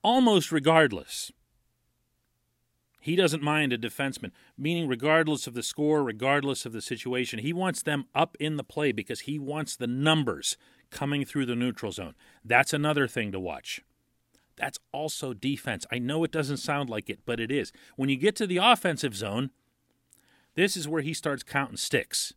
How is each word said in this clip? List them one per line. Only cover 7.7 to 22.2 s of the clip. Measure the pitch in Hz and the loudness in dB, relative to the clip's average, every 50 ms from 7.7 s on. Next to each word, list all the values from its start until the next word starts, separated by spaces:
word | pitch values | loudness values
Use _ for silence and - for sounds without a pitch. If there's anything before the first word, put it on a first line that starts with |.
| 160 - | -2 -2
them | - 156 147 143 131 _ _ | -2 -2 -2 -2 -4 _ _
up | 131 - - _ - | 0 0 0 _ -6
in | 147 156 156 | -4 -4 -4
the | 147 131 | -4 -6
play | _ - 151 151 143 | _ -4 0 0 2
because | 117 104 101 - 120 - | 0 0 -4 -6 -8 -8
he | - - 147 151 | -6 -6 -6 -6
wants | 139 135 147 156 156 - - | -6 -6 -6 -6 -6 -8 -6
the | - 127 | -4 -4
numbers | 117 120 131 143 156 160 160 143 117 90 71 - - - _ _ _ _ _ _ _ | -2 0 2 4 4 4 4 4 0 -2 -2 -4 -4 -4 _ _ _ _ _ _ _
coming | - - 143 139 143 143 135 | -8 -6 -4 -2 -2 -2 -2
through | - - 147 135 | -2 -2 -2 -2
the | 120 123 | 0 0
neutral | 117 120 127 117 - - 104 | 0 0 -2 -2 -4 -6 -8
zone. | 92 - 95 80 - _ _ _ _ _ _ | -6 -8 -10 -12 -14 _ _ _ _ _ _
That's | 107 117 123 139 - - | 4 6 6 6 6 2
another | 147 147 151 151 147 139 | 0 2 2 2 2 2
thing | 120 - 131 110 104 | 0 0 -4 -4 -2
to | 95 95 | -4 -6
watch. | 92 87 76 67 - - - - _ _ _ _ _ _ _ _ _ _ _ _ _ _ _ | -6 -6 -8 -8 -10 -12 -12 -12 _ _ _ _ _ _ _ _ _ _ _ _ _ _ _
That's | - - 135 - - _ _ | -6 -6 -6 -6 -12 _ _
also | - 135 156 156 - - - 131 123 | -8 -6 -6 -4 -6 -6 -6 -8 -8
defense. | 101 - 135 143 127 - 135 113 90 - - | -4 -2 -4 -4 -2 -4 -6 -6 -6 -6 -6
I | - 123 | -6 -4
know | 120 127 147 160 165 | -4 -2 -2 -2 -2
it | 160 | -2
doesn't | - 160 147 131 143 | -2 -2 -2 -2 -4
sound | 131 - - 147 143 143 123 | -6 -4 -4 -2 -2 -2 -4
like | 113 107 - - | -6 -8 -6 -8
it, | 98 - _ | -12 -10 _
but | - 120 117 | -6 -4 -4
it | 113 113 | -2 -2
is. | 139 143 104 - _ - - - _ | -2 -2 -2 -4 _ -20 -20 -20 _
When | - 135 139 | -4 0 0
you | 139 | 0
get | 127 143 208 214 | 2 2 0 0
to | - 220 | 0 -4
the | 185 180 | -2 0
offensive | 175 190 233 247 - - 185 156 - - 135 104 | 4 6 6 4 4 4 -2 0 0 -2 -4 -4
zone, | 95 110 101 101 117 135 135 _ _ _ _ _ _ _ _ _ _ _ _ _ _ _ _ _ _ _ _ _ | -4 -6 -4 -2 -2 -4 -4 _ _ _ _ _ _ _ _ _ _ _ _ _ _ _ _ _ _ _ _ _
this | 151 180 202 - | 0 0 0 0
is | 185 151 | -4 -4
where | 147 160 160 | -2 -2 -2
he | 139 156 160 | -2 -2 -4
starts | - - 156 143 135 - | -4 -2 -4 -4 -4 -6
counting | - - 143 139 127 - | -2 0 0 0 0 -4
sticks. | - - - - 123 - _ - - | -6 -4 0 0 0 0 _ -4 -4